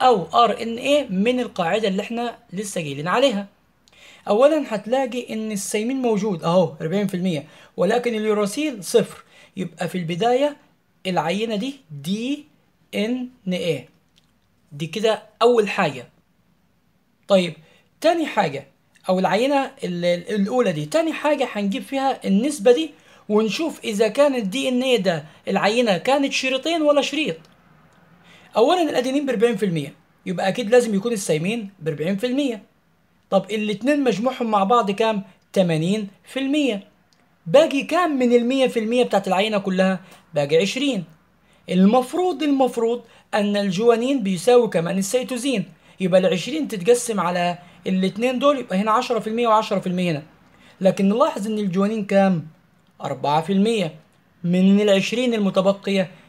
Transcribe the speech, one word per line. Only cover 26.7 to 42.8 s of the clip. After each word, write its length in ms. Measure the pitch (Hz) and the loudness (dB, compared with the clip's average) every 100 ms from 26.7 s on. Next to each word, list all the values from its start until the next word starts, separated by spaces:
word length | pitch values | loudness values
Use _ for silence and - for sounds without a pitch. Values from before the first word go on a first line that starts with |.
| 339 | 0
ولا 200 | 294 294 | 2 2
شريط. 360 | - 285 262 160 - _ _ _ _ _ _ _ _ - - 214 | 2 -2 -4 -6 -12 _ _ _ _ _ _ _ _ -20 -4 2
أولا 240 | 262 359 | 4 4
الأدينين 440 | 302 - 254 277 269 | 2 0 -2 -2 -2
بأربعين 300 | 226 233 226 | 0 0 0
في 100 | 202 | -2
المية، 280 | 160 135 - _ _ 185 | -4 -6 -12 _ _ -8
يبقى 220 | 175 190 | -4 -2
أكيد 220 | 190 208 | -2 2
لازم 260 | 247 233 196 | 2 4 0
يكون 160 | 233 | -2
السيمين 580 | 220 - 156 175 233 196 - | -4 -2 -2 -2 -4 -8 -10
بأربعين 380 | 156 147 165 196 | -8 -6 -4 -2
في 100 | 247 | -2
المية. 440 | 262 277 214 - _ _ _ _ _ - | -2 -2 -4 -12 _ _ _ _ _ -2
طب، 220 | 196 190 | 0 0
الاتنين 520 | 214 214 202 247 294 | -4 -4 -2 0 0
مجموعهم 480 | 254 185 254 254 226 | 0 0 -2 -2 0
مع 120 | 208 | 0
بعض 280 | 190 240 202 | 4 2 2
كام؟ 320 | 196 220 208 - _ _ | 0 0 -2 -6 _ _
تمانين 540 | 196 175 160 170 214 196 - | 0 2 2 0 -2 -4 -14
في 160 | - 262 | -10 -4
المية. 480 | 269 302 269 202 - _ _ _ _ _ 165 | -2 0 0 -2 -8 _ _ _ _ _ 2
باقي 380 | 240 320 277 | 4 4 2
كام 360 | 202 330 349 269 | -2 0 0 2
من 140 | 247 | 4
المية 340 | 240 233 269 254 | 4 2 2 0
في 120 | 240 | 0
المية 240 | 220 247 | -2 0
بتاعت 240 | 233 202 196 | 2 0 0
العينة 300 | 180 214 208 | 0 0 0
كلها؟ 420 | 196 185 190 185 - - _ | -2 0 0 0 -8 -20 _
باقي 240 | 151 143 160 | -4 2 2
عشرين. 460 | 196 262 285 208 160 - _ _ _ _ - | 2 -2 -2 -2 -6 -16 _ _ _ _ -4
المفروض، 760 | 180 196 254 254 330 370 269 | 4 4 4 2 -2 -2 0
المفروض 580 | 302 277 247 233 | 0 2 0 0